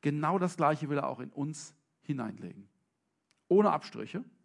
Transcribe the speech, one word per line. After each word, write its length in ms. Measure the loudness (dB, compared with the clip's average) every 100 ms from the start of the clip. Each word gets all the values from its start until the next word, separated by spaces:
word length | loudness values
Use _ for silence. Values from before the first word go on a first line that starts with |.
genau 360 | 0 0 0 2
das 200 | 0 2
Gleiche 320 | 2 2 0
will 80 | -2
er 100 | -2
auch 140 | -6
in 80 | -10
uns 440 | -6 -6 -6 -14 _ _ _
hineinlegen. 680 | -6 -4 -4 -8 -12 -14 -20 _ _ _ _ _ _ _ _
Ohne 240 | 6 6
Abstriche. 520 | 2 -4 -12 -8 -8 -10 _